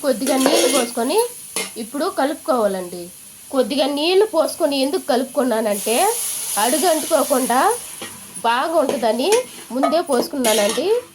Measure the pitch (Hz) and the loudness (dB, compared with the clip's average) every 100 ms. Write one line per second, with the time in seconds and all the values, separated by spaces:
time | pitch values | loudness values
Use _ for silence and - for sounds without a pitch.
0 | 294 226 262 269 262 330 339 269 240 - | 0 0 0 2 2 4 4 2 0 -2
1 | 240 381 480 - - - 202 - 220 294 | 0 2 0 -4 -12 -10 -10 -10 -8 -4
2 | 339 330 277 311 - 254 208 190 175 180 | -4 0 -2 -2 -2 0 0 -2 -8 -10
3 | 175 - - - - 269 220 262 285 285 | -14 -16 -20 -20 -6 -2 0 0 0 0
4 | 320 381 427 330 269 - 320 277 269 285 | 2 4 4 2 0 0 0 2 0 -2
5 | - 254 240 277 269 220 226 202 - 233 | 0 0 0 -2 0 0 0 -2 0 2
6 | 392 466 - - - - 220 294 349 311 | 2 0 -6 -6 -6 -2 0 2 2 0
7 | - 311 - 262 247 240 349 480 - - | 2 0 2 0 2 2 2 0 -6 -14
8 | - - - - 226 240 311 320 277 240 | -16 -16 -18 -4 0 0 2 2 2 0
9 | 220 226 302 440 - - - 240 285 311 | 0 0 2 2 0 -12 -8 -2 0 0
10 | - 254 240 277 240 214 202 - 339 466 | 0 0 0 -2 2 2 2 0 0 0
11 | - | -2